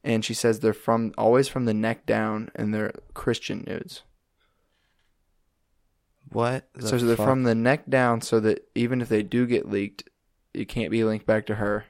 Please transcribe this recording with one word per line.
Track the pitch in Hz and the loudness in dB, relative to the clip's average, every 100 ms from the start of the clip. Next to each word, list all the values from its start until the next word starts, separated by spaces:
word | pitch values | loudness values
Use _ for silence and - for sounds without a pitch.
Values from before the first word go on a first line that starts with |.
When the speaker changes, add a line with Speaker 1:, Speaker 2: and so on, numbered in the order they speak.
Speaker 1:
And | - 113 | 0 -2
she | - | 0
says | 113 120 110 | 0 2 4
they're | 113 | 2
from, | 104 - 113 113 - | 0 0 0 0 2
always | 110 127 135 | 4 4 4
from | 135 120 | 0 0
the | |
neck | 107 110 113 - | 0 0 -2 -2
down, | 110 110 107 113 - | 0 0 -4 -8 -6
and | 107 | -4
they're | 107 107 - - | -2 -4 -8 -18
Christian | - - 117 - - - | -6 -4 -4 -4 -10 -8
nudes. | - - - _ _ _ _ _ _ _ _ _ _ _ _ _ _ _ _ _ _ _ _ _ _ - | -10 -10 -16 _ _ _ _ _ _ _ _ _ _ _ _ _ _ _ _ _ _ _ _ _ _ -8
Speaker 2:
What | - 117 131 _ | -2 -2 -2 _
the | - 110 | -8 -2
Speaker 1:
So | 120 | 2
they're | 117 113 | 2 4
Speaker 2:
fuck? | 107 | 4
Speaker 1:
from | 131 | 4
the | 123 | 2
neck | 113 117 151 - | 2 2 0 0
down, | 131 123 113 | 2 2 0
so | - 113 | 0 2
that | 107 - _ | 2 0 _
even | - 120 127 | -2 0 0
if | 117 | 0
they | 107 | 0
do | 98 120 123 | 0 0 2
get | 120 - | 0 0
leaked, | 101 101 - - _ _ _ _ | -4 -4 -8 -20 _ _ _ _
it | - 104 | -10 -6
can't | 120 92 | -6 -2
be | 113 | 0
linked | 110 107 - | 0 0 0
back | 110 104 | 0 0
to | 107 | -4
her. | 104 104 - | -2 -2 -6